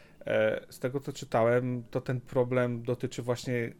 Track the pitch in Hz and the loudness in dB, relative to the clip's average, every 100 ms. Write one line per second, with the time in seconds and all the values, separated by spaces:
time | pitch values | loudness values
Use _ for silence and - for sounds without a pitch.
0 | - - - 110 110 - - - 127 135 | -20 -12 0 2 4 2 -6 -6 -4 -4
1 | - - 131 123 117 123 127 123 117 131 | -6 -10 0 4 6 4 2 -4 -4 -6
2 | - 127 - 135 123 127 123 120 117 123 | -2 -4 -2 0 2 2 2 0 -4 -2
3 | 131 - 120 120 - 123 117 | -4 -6 -4 -4 -2 -2 -4